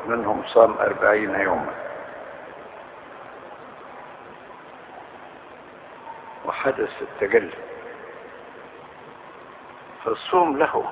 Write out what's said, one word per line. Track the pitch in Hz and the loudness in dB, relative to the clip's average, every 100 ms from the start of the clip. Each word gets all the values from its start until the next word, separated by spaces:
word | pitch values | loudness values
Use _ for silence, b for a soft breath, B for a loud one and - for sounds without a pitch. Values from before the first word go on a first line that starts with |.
| 107 | 2
منهم | 117 104 107 - | 0 2 0 6
صام | 120 110 107 | 10 10 10
أربعين | 104 101 104 107 104 98 | 2 6 6 6 4 2
يوما | 98 82 - - - - - - - - - - - - - - - - - - - - - - - - - - - - - - - - - - - - 98 - - - - - - - - - - - - | 4 2 0 -4 -8 -8 -10 -12 -12 -12 -14 -14 -14 -14 -16 -16 -16 -14 -14 -14 -14 -14 -16 -16 -16 -14 -16 -16 -16 -16 -16 -16 -16 -16 -16 -16 -16 -16 -16 -18 -18 -18 -18 -18 -18 -16 -14 -12 -12 -10 -4
وحدث | - 139 - 107 - | 0 2 2 0 -2
التجلي. | - - 101 117 90 - - - - - - - - - - - - - - - - - - - - - - - - - 113 | -8 -2 6 6 4 -6 -10 -10 -12 -12 -14 -14 -14 -16 -16 -16 -16 -16 -18 -18 -16 -16 -16 -16 -16 -18 -18 -16 -16 -8 -4
فالصوم | 107 - - 170 139 | -2 4 6 6 6
له | 151 120 - | 4 4 0